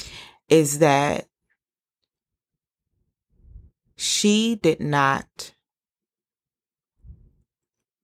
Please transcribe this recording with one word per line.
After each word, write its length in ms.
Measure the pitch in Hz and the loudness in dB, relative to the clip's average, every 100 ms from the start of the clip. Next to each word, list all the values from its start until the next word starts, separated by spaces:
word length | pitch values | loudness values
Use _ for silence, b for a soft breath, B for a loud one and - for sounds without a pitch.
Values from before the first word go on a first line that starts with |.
| B B B B _ | B B B B _
is 300 | 160 147 147 | 4 4 2
that 480 | 156 139 143 - - _ _ _ _ _ _ _ _ _ _ _ _ _ _ _ _ _ _ _ _ _ - - - _ _ | 2 4 0 -4 -10 _ _ _ _ _ _ _ _ _ _ _ _ _ _ _ _ _ _ _ _ _ -20 -20 -20 _ _
she 600 | - - - 208 214 226 | -10 -6 0 2 2 0
did 240 | 226 165 156 | 0 0 0
not 760 | 147 143 135 135 - - - _ _ _ _ _ _ _ _ _ _ _ _ _ _ _ - - _ _ _ _ _ _ _ _ | -2 0 0 -2 -6 -20 -20 _ _ _ _ _ _ _ _ _ _ _ _ _ _ _ -20 -20 _ _ _ _ _ _ _ _